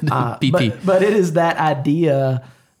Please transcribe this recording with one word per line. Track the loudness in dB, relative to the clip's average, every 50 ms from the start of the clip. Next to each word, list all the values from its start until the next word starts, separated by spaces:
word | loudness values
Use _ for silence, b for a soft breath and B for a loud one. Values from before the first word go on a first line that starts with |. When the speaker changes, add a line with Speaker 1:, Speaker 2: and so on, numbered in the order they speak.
| -2 -2
Speaker 1:
Uh, | -2 -2 -2 -4 -4
Speaker 2:
<laughs> | -2
B | 0 0
P. | 2 2 0 -2
Speaker 1:
but, | -4 -2 0
but | 2 2 2 2
it | 2 2
is | 2 0 0 0
that | 0 0 0 0
idea | 0 -2 -2 -2 -2 -2 -2 0 2 2 2 2 2 0 0 -2 -4 B B B B B B B B